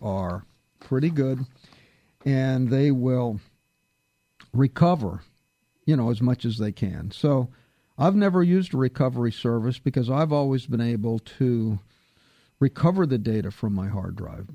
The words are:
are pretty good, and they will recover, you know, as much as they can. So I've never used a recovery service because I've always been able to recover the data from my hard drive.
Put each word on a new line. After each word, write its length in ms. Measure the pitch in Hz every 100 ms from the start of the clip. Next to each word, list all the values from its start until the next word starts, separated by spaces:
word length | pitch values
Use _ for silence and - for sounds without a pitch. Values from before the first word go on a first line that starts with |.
are 440 | 110 98 90 90 - _ _ _
pretty 300 | - 131 156
good, 300 | 151 135 127 131 _ - - _ _ _ _
and 460 | 139 135 131 131 127
they 220 | 135 143
will 480 | 131 127 127 120 104 - _ _ _ _ _ _ _ _ _ -
recover, 680 | 117 135 - 170 175 101 90 - _ _ _ _ _ -
you 100 | 151
know, 160 | 117
as 100 | 113
much 240 | 123 127 123
as 140 | 113
they 120 | 107
can. 380 | - 101 - 80
So 380 | - 151 135 123 - _ _ _ -
I've 180 | 156 202
never 280 | 202 185
used 300 | 175 185 185
a 40 | 131
recovery 540 | 131 - 131 123 117
service 480 | - 120 117 113 127
because 300 | 143 131 120
I've 220 | 131 156
always 360 | 147 139 135 -
been 140 | 120
able 380 | 117 117 113 113
to 600 | - - 127 120 110 104 - _ _ _ _ _ _ -
recover 460 | 139 - 170 190 165
the 120 | 127
data 340 | 113 110 101
from 220 | - 110
my 160 | 101 95
hard 260 | 98 90 90
drive. 320 | - - 98